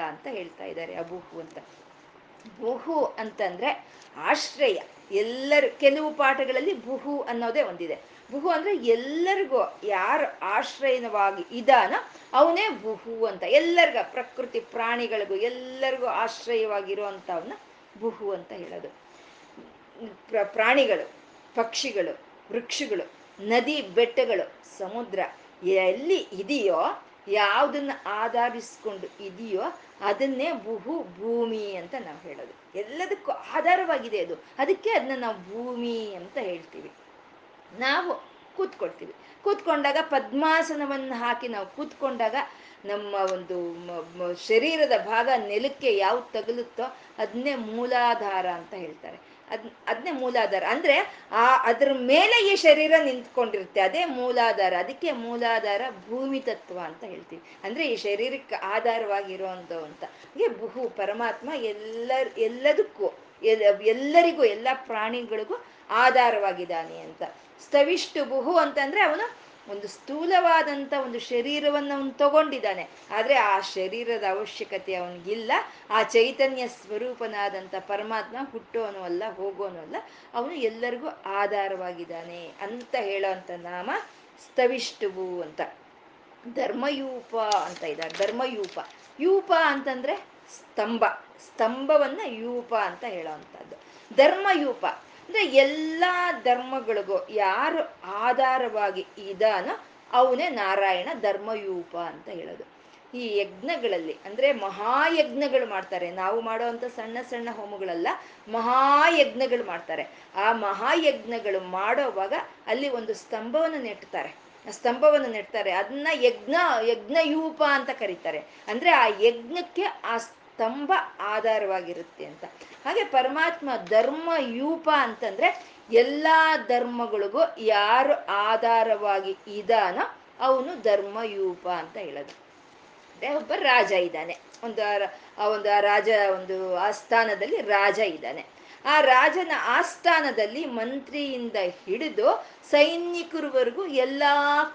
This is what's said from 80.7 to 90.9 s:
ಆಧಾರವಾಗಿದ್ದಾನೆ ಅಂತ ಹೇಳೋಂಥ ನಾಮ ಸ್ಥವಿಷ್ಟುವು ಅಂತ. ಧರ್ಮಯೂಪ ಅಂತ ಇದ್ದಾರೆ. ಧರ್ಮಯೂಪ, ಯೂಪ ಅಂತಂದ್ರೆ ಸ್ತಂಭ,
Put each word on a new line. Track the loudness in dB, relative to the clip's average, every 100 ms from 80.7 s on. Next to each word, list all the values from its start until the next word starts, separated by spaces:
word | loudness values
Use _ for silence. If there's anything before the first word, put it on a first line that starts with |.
| -2 -6 -6 -8 -10 -6
ಆಧಾರವಾಗಿದ್ದಾನೆ | -2 0 0 -2 -4 -8 -10 -12 -12 -12 -14 -16 -12
ಅಂತ | -12 -12 -6 -4
ಹೇಳೋಂಥ | -2 -2 -2 -4 -8
ನಾಮ | -12 -10 -8 -6 -6 -8 -18 -20 -20
ಸ್ಥವಿಷ್ಟುವು | -4 2 2 2 -6 -6 -6 -4 -6 -8
ಅಂತ. | -8 -8 -10 -10 -20 -20 -20 -20 -20 -20 -10
ಧರ್ಮಯೂಪ | -4 -4 -2 -2 -4 -6 -10 -6 -2
ಅಂತ | 0 0 0 -6
ಇದ್ದಾರೆ. | -8 -6 -6 -2
ಧರ್ಮಯೂಪ, | -2 -2 -4 -4 -8 -10 -14 -18 -20 -2
ಯೂಪ | 2 2 4 4
ಅಂತಂದ್ರೆ | 4 2 -2 -4 -4 -4 -8 -20 -20
ಸ್ತಂಭ, | -20 -10 -4 -2